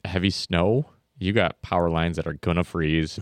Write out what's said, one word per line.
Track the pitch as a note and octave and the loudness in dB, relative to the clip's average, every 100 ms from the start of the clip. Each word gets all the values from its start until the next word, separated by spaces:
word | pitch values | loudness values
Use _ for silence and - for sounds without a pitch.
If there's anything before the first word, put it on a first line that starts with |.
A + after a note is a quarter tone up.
| - | -6
heavy | F#2 F#2+ | 0 0
snow, | - - F2 F#2 B2 D3+ _ _ - | -2 -2 2 2 2 -2 _ _ -8
you | F#2 | -2
got | G#2+ F2 - | 0 0 -2
power | - F2+ E2+ | -2 0 2
lines | E2 E2+ D#2+ | 2 0 -2
that | D#2+ | -6
are | |
gonna | D2+ - E2+ | -4 0 0
freeze | E2+ F2 D#2 D#2+ D#2 - | 0 0 0 0 0 -6